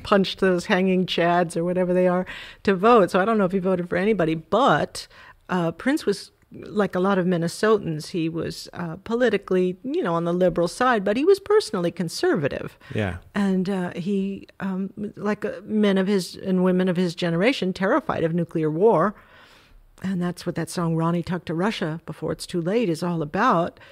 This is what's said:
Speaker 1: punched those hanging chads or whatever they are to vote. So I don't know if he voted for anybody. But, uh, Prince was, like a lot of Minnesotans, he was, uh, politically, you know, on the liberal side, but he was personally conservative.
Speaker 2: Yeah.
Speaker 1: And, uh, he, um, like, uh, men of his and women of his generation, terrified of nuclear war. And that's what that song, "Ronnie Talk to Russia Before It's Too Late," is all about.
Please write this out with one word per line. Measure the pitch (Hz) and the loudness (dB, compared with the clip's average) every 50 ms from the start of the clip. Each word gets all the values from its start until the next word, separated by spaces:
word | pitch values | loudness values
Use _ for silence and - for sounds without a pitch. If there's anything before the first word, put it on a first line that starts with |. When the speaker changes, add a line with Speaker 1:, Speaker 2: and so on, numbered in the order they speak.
Speaker 1:
punched | - - 214 196 185 - - - | -2 2 2 2 2 2 0 0
those | 190 190 180 175 - | 2 2 2 2 0
hanging | - 202 180 190 190 185 185 180 | 0 0 2 2 2 2 2 0
chads | - - 185 170 175 175 175 180 165 - | 0 0 2 2 4 4 2 2 0 -2
or | 165 170 | -2 -2
whatever | 180 180 180 185 180 180 | -2 0 0 0 2 2
they | 185 180 180 | 4 4 4
are | 175 180 185 - - - - - - - - | 2 0 -2 -4 -8 -14 -16 -18 -18 -4 0
to | 208 196 | 0 2
vote. | 175 190 233 247 226 180 - | 4 6 6 6 6 6 6
So | - 185 | 4 2
I | 190 | 2
don't | 226 226 214 | 2 2 2
know | 196 | 2
if | 175 | 2
he | 190 196 | 0 0
voted | 175 190 185 175 175 175 | 0 0 0 0 -2 -2
for | - | -2
anybody. | 175 190 220 220 180 165 160 160 | 0 2 2 2 2 2 0 0
But, | 160 - - - 220 277 240 160 147 180 - - - - - - - - - - _ _ - | -2 -4 0 2 4 4 4 4 2 0 -2 -6 -10 -14 -16 -20 -20 -20 -20 -20 _ _ -4
uh, | 180 180 170 165 | -2 -2 -2 -2
Prince | 170 - - 254 294 311 - | -4 -4 -2 0 0 0 0
was, | 208 196 - - - _ _ _ - | -2 -2 -2 -6 -16 _ _ _ -20
like | - - - - - 208 196 185 - | -20 -18 -16 -6 -2 -2 -2 0 0
a | 185 | 0
lot | 185 196 202 190 | 0 2 2 2
of | 170 | 2
Minnesotans, | 185 180 165 165 170 - - 220 220 226 202 - 165 156 147 151 - | 2 0 0 0 -2 -2 0 2 2 2 2 2 -2 -6 -6 -8 -6
he | - 170 160 165 | -4 -4 -4 -2
was, | 165 160 - - 170 - - - | -4 -4 -6 -6 -8 -10 -14 -14
uh, | - - 175 165 165 185 - | -12 -10 -10 -10 -10 -10 -8
politically, | - 233 240 254 226 208 196 - - 190 185 185 185 180 - - | -4 -2 0 2 2 0 0 0 0 0 2 2 0 -2 -6 -8
you | 254 294 370 | -6 -4 -2
know, | 294 175 170 | -2 0 0
on | 165 170 | 0 0
the | 170 | 0
liberal | 175 180 185 180 160 180 170 - | 2 2 2 2 2 2 0 0
side, | - - 247 262 247 208 185 | 0 0 2 2 2 2 2
but | 202 208 | 0 0
he | 254 294 | 2 4
was | 381 392 381 | 4 4 4
personally | - - 415 427 - - - 185 170 170 | 2 2 2 2 2 0 -2 -2 -2 -2
conservative. | - - 180 165 - - - 359 311 185 143 131 - - - - - - - - - | -2 -4 -6 -6 -4 -2 0 0 2 2 0 -2 -2 -4 -8 -10 -14 -16 -14 -8 -4
Speaker 2:
Yeah. | 110 104 92 87 90 - - - | -2 -2 -2 -4 -6 -10 -8 -4
Speaker 1:
And, | 202 202 196 185 185 185 190 | -2 0 0 2 0 0 -2
uh, | 202 185 180 180 - | -2 -4 -4 -4 -6
he, | 175 160 202 202 196 196 196 196 196 - - - - | -6 -4 -2 -2 -2 -2 -4 -6 -10 -14 -18 -12 -8
um, | 196 196 185 185 196 190 - 208 208 202 - | -6 -6 -4 -4 -6 -6 -8 -10 -10 -10 -10
like, | - 190 208 208 202 - | -6 -4 -4 -4 -4 -4
uh, | 208 - 170 208 | -8 -8 -8 -8
men | 208 214 214 208 202 190 190 | -4 0 2 4 4 4 2
of | 190 190 | 2 2
his | 208 190 175 - - | 2 0 0 -4 -8
and | - - 190 185 185 180 | -8 -4 0 2 2 4
women | 185 185 185 185 190 | 4 4 2 2 2
of | 170 | 2
his | 175 185 175 165 | 0 0 -2 -2
generation, | - 175 170 165 170 196 254 277 - 185 185 | -2 -2 0 0 2 2 2 0 0 -2 -4
terrified | 180 - 190 196 277 311 - - - - 165 | -4 -2 0 0 0 0 0 -2 -2 -2 -2
of | 160 165 | 0 0
nuclear | 175 165 - - 170 156 151 | -2 -4 -2 -2 -2 -2 -2
war. | 156 160 202 226 202 156 170 214 202 - - - - - - - - - _ _ - - _ _ _ - | 0 2 4 4 4 4 2 0 -2 -6 -14 -20 -20 -20 -20 -20 -20 -20 _ _ -20 -20 _ _ _ -8
And | - 190 196 175 | -6 -4 -2 -2
that's | 180 175 170 - - | -2 -4 -4 -6 -6
what | 175 160 | -6 -6
that | 170 160 - | -6 -6 -6
song, | - 185 170 165 165 | -4 -4 -2 0 0
"Ronnie | 160 165 165 170 175 | 0 0 0 0 -2
Talk | 160 - 185 170 - | -2 -4 -6 -6 -6
to | - 160 | -6 -4
Russia | 165 185 220 208 - 190 156 156 165 - | -2 -2 -2 -2 -2 -4 -4 -6 -6 -10
Before | - 156 - 156 165 | -12 -12 -8 -6 -6
It's | 160 - - | -6 -6 -8
Too | - - 175 | -8 -6 -4
Late," | 160 175 208 247 233 175 | -2 -2 0 0 0 0
is | 160 151 175 | -2 -2 -2
all | 175 175 165 | -4 -2 -4
about. | 151 151 - 190 233 262 208 165 175 - - - - - | -4 -4 -2 0 2 2 2 2 0 -2 -6 -12 -20 -20